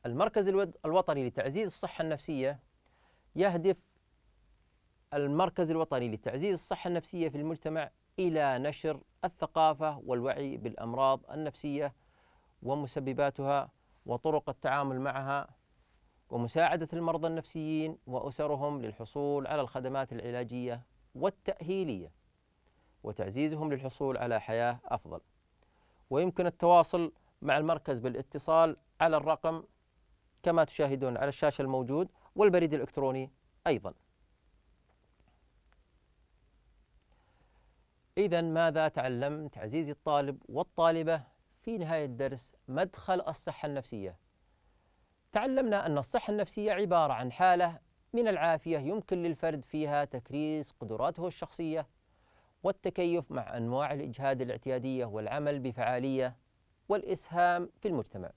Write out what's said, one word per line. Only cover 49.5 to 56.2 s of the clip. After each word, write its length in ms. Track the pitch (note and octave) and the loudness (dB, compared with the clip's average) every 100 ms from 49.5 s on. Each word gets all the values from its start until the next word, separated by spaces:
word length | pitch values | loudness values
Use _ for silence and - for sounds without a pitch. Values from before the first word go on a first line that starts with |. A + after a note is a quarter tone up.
| D3+ | -2
فيها 400 | - D#3 D3+ D3 | -6 -2 0 0
تكريس 720 | C#3+ B2+ - C#3+ D3+ D#3 C#3+ _ | 0 -6 -6 -4 -2 -2 -6 _
قدراته 460 | A2 A2 C#3+ E3+ F3 | -8 -2 -2 -2 -8
الشخصية 600 | - E3 - D#3+ D#3+ C#3+ _ _ _ _ _ _ _ | -6 -12 -6 -4 -4 -6 _ _ _ _ _ _ _
والتكيف 680 | F#3 G3 F#3+ F3+ F3 E3+ - | -4 -2 -4 0 0 0 -2
مع 260 | C#3+ G2+ A#2+ | -6 -6 -4
أنواع 360 | A#2 C3 C#3+ | -2 0 -2
الإجهاد 480 | C#3+ C#3+ A#2 C3+ C3 | -4 -6 -2 0 0
الاعتيادية 640 | B2 A#2 C3+ B2+ C3 C3 | -2 -4 -4 -2 -2 -2
والعمل 540 | A#2 G#2+ G#2+ C#3+ D3 C#3+ | -2 -4 -4 -2 -2 -2
بفعالية 800 | B2+ A#2+ A#2 B2 C3+ C3 | -4 -2 0 0 0 0